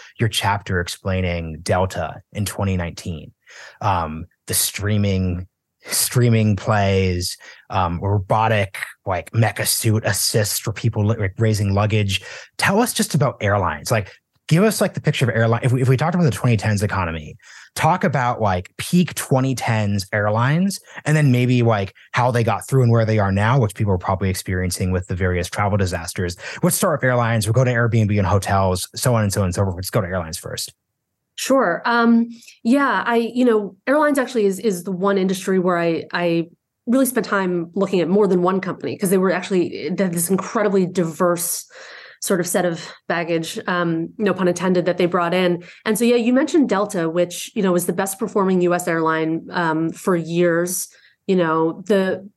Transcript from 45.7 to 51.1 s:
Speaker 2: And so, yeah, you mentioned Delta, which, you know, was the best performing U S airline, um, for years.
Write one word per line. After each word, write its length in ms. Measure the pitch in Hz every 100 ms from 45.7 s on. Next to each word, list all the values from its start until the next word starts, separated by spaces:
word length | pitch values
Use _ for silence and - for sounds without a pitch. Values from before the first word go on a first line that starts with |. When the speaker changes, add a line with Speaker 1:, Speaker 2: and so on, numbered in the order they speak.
| - -
Speaker 2:
And 120 | 214
so, 80 | 233
yeah, 100 | 240
you 160 | 226
mentioned 380 | 254 311 339 247
Delta, 400 | 196 202 190 165
which, 420 | 170 175 - - -
you 80 |
know, 100 | 196
was 140 | 175 180
the 60 |
best 260 | 185 196 -
performing 420 | 208 208 190 185
U 120 | 175
S 140 | 175 175
airline, 580 | 165 160 160 160 160 -
um, 380 | - 165 160 165
for 260 | - - 175
years. 720 | 165 170 175 165 180 185 - _ _